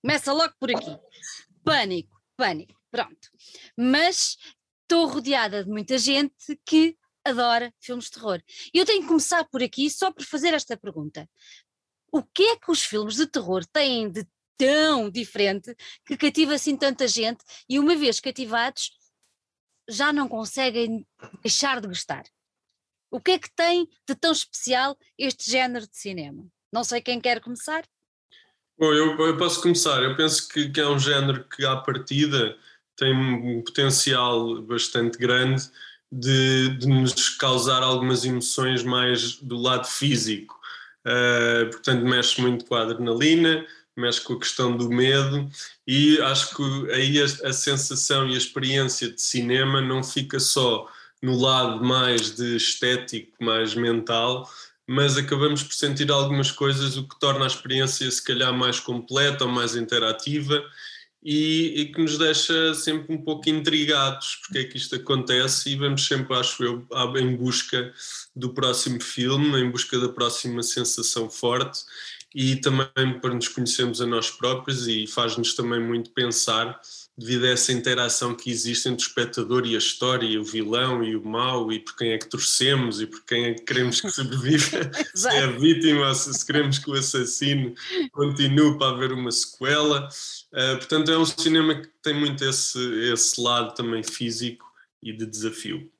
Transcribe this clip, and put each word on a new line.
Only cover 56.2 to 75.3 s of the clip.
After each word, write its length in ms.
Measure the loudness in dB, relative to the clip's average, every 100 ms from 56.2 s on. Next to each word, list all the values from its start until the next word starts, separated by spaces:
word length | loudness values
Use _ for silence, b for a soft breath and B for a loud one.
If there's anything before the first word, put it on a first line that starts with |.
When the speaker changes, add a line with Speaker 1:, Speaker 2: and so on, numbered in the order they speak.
| 2 0 0
Speaker 2:
coisas, 460 | 0 0 0 -2 -4
o 100 | -10
que 120 | 0
torna 260 | 0 2
a 40 | 0
experiência 600 | -2 -2 0 0 0 -2
se 120 | -2
calhar 300 | -2 0 0
mais 260 | 2 0 0
completa 640 | -4 -6 -2 2 2 2
ou 60 | 0
mais 260 | 0 -2 -2
interativa 840 | 0 0 0 -2 -4 -4 0 -2 -2 B B B B _
e, 520 | -2 0 2 2 0 -2
e 100 | -4
que 80 | 0
nos 180 | 0 2
deixa 560 | 2 2 2 2 2
sempre 400 | 0 -2 -4 -4
um 40 | -6
pouco 260 | -4 -2 0
intrigados 880 | 0 0 0 2 2 2 -2 -8 -10
porque 160 | -6 -6
é 60 |
que 120 | -6 -8
isto 200 | -6 -6
acontece 720 | 0 0 2 2 2 0 -2
e 60 | -2
vamos 280 | 0 0 0
sempre, 280 | 0 0 0
acho 280 | 0 0
eu, 200 | -2 -2 -6
à, 120 | -2 -2 0
em 160 | 0 0
busca 560 | 0 -2 -2 -4 -4 B B B B
do 180 | -8 -6
próximo 480 | -2 0 0 -2 -4
filme, 600 | -6 -4 0 2 2 2
em 100 | 0
busca 280 | -2 -4 -2
da 80 | -2
próxima 540 | -2 -2 -2 -4 -4
sensação 680 | -4 -2 -2 -2 -2 -2 -6
forte 500 | -2 0 0 -2 -6 B B B B B
e 220 | -2 0 2
também 320 | 2 2 0 0 0 0
para 140 | -4
nos 120 | -2 -4
conhecermos 540 | -4 -2 0 -2 0
a 60 | -2
nós 240 | 0 -2
próprios 580 | -2 -2 -2 -4 -4 -2
e 180 | -2 -2
faz-nos 480 | -2 -2